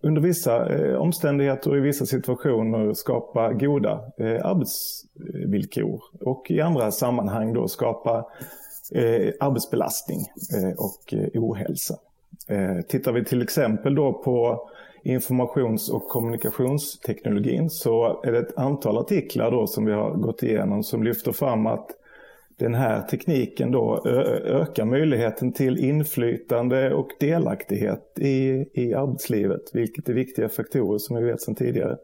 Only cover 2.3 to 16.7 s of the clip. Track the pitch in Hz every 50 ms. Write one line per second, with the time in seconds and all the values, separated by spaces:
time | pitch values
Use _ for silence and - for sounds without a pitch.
2.3 | 127 - - 151 127 110 110 110 113 113 110 104 104 - - - 127 117 117 -
3.3 | - 117 113 113 - 110 139 143 147 143 - 104 104 - - - - - 113 110
4.3 | 113 117 - - 196 180 131 - - - - - - - - - _ - - -
5.3 | - 95 90 - 98 101 - - - 110 107 104 107 113 - - _ - - 127
6.3 | 131 - - - 165 160 151 170 170 139 113 107 101 - - 123 123 120 104 98
7.3 | 98 113 110 110 117 120 117 113 - - 120 117 113 - - 117 117 113 113 -
8.3 | - - - - - - - - - - - - - - 120 117 113 117 98 104
9.3 | - - - 143 135 120 - - - 120 - - - - - - - - - -
10.3 | - - - - - - - - 87 - - - - - - - - 104 101 -
11.3 | - 117 117 113 110 98 - - - 139 - - - - _ _ _ _ _ _
12.3 | - - - - 104 101 98 95 95 87 87 - - 131 131 131 117 117 110 -
13.3 | - 123 120 113 - - 143 117 110 104 - 135 139 147 147 135 110 - - 139
14.3 | 123 123 120 120 117 120 - - - - - - - - - - 127 127 123 -
15.3 | 127 127 127 120 - 143 127 117 110 107 - - - 117 - - - 123 117 117
16.3 | 117 113 - 113 - - 127 127